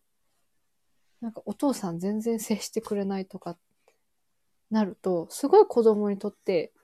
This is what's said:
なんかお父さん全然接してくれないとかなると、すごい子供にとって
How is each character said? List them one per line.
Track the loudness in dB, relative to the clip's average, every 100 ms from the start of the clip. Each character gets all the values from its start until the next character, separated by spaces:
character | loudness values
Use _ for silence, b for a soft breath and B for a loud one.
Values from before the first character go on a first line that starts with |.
| _ _ _ _ _ _ _ _ _ _ _ _
な | -12
ん |
か | -12 -12
お |
父 | -4 -2
さ | -2 -4
ん | -6
全 | -4 -4
然 | -2 -4
接 | -2 -4
し | -4
て | -8
く | -6
れ | -4
な | -4 -6
い | -8
と | -12
か | -14 -14 _ _ _ _ _ _ _ _ _ _ _
な | 0
る | 0 -2
と、 | -2 -2 -2
す | -6 4
ご | 6
い | 6
子 | 6
供 | 4 4 0
に | -4
と | -6
っ |
て | -8 -2 -2 -2 _